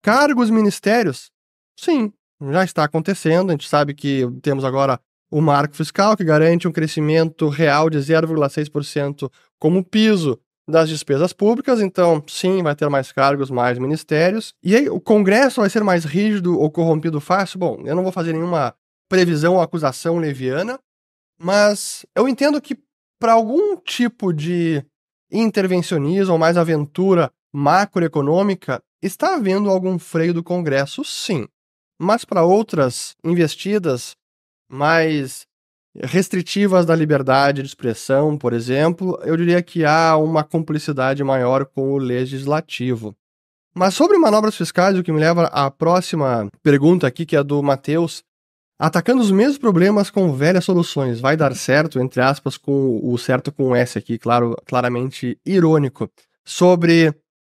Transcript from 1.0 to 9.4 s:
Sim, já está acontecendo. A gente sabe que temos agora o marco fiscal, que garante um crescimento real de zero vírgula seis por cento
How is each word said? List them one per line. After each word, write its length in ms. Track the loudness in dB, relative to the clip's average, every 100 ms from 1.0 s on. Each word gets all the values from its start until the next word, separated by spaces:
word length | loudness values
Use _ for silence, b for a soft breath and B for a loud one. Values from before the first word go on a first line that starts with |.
| 0 -4 -12 _ _ _ _ -10
Sim, 320 | -2 0 0 -6 _ -14 -4
já 140 | -2
está 200 | -2 0
acontecendo. 680 | -2 -2 -4 -4 0 0 0
A 20 |
gente 160 | -4 -2
sabe 240 | 0 0
que 340 | -4 -4 -2 -4 -4
temos 240 | -4 -4
agora 340 | -2 0 0 -2 _ _ -8
o 120 | -2
marco 340 | 2 2 0 -4
fiscal, 400 | -6 0 2 2
que 80 |
garante 420 | 2 4 4 2 0
um 60 |
crescimento 800 | -4 -4 -2 0 0 0 -2 -4
real 400 | 0 2 2 2
de 100 | 0
zero 260 | 0 0 2
vírgula 220 | 0 -2
seis 220 | -2 -6
por 160 | -6 -6
cento 440 | -6 -6 -6 -12 _